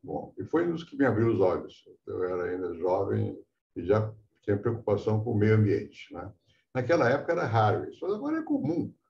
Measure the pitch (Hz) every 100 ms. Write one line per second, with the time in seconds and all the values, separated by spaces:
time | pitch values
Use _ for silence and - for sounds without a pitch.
0 | 90 - 104 - 104 160 175 165 - 135
1 | 135 107 117 98 92 85 - - - -
2 | - 98 90 90 87 90 90 82 90 95
3 | 98 107 107 - - _ _ - 85 104
4 | 110 - _ _ - 101 120 113 - 101
5 | - 107 113 107 107 110 104 85 - -
6 | - 87 87 - _ _ _ 127 123 160
7 | 120 139 - 170 147 113 107 - - -
8 | 170 214 285 320 320 277 147 170 107 -